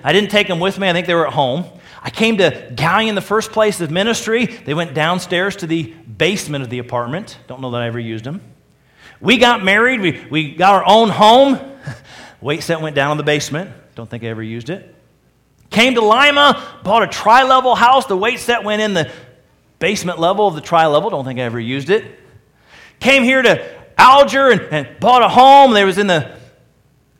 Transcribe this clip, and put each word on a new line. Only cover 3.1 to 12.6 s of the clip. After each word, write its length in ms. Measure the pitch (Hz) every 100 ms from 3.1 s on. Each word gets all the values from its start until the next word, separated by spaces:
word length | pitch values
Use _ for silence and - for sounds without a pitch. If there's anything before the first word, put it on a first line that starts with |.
the 60 | 202
First 300 | - 208 214
Place 280 | 220 214 196
of 100 | 160
Ministry. 560 | 170 214 226 - 226 240
They 280 | - -
went 180 | 151 165
downstairs 640 | 139 156 180 - 175 196 190
to 100 | 160
the 180 | 165
basement 800 | 156 - - 110 160 202 - 143
of 60 | 120
the 100 | 123
apartment. 600 | 120 123 120 156 220 - -
Don't 140 | 127
know 80 | 131
that 120 | 120
I 40 | 117
ever 120 | 120
used 260 | 113 110
them. 180 | 120 185 - _ _ _ _ _ - -
We 200 | 185 233
got 260 | 240 233
married. 360 | 190 202 247 254
We, 260 | 185 - -
we 240 | 151 151
got 200 | - 185
our 100 | 196 175
own 220 | 214 226
home. 500 | 143 214 240 277 254
<laughs> 840 | - - - - - - - -
Weight 220 | 120 156